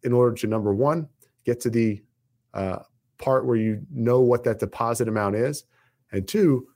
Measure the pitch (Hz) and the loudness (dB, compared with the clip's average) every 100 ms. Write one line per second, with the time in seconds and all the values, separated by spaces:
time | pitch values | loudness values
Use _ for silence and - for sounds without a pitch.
0 | 127 123 123 113 107 110 104 101 143 165 | 0 2 2 2 -2 0 0 0 0 0
1 | 151 _ _ _ - 120 120 117 110 101 | -6 _ _ _ -6 -4 -2 0 0 -2
2 | _ _ _ _ _ 98 95 90 - _ | _ _ _ _ _ -6 -6 -6 -10 _
3 | _ - 139 131 127 113 110 104 - 135 | _ -6 0 0 2 0 0 -4 -8 -4
4 | 117 127 123 120 123 107 107 - 117 117 | 2 4 4 2 0 -2 -4 -2 -2 0
5 | 113 110 101 104 131 147 - _ _ _ | -2 0 0 0 -2 -4 -14 _ _ _
6 | _ 98 95 214 175 131 - | _ -8 -2 2 4 2 -2